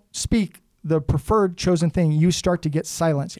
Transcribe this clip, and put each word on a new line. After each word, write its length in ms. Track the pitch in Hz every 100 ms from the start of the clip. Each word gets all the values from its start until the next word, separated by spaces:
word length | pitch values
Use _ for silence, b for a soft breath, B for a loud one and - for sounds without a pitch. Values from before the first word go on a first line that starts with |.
| _
speak 500 | - - 233 190 - _ _
the 160 | 151 160
preferred 580 | - 147 - 214 190 175
chosen 320 | 185 175 170
thing, 220 | 180 165
you 180 | 151 175
start 320 | - 185 170
to 60 | 156
get 160 | 151 -
silenced. 520 | - 165 143 -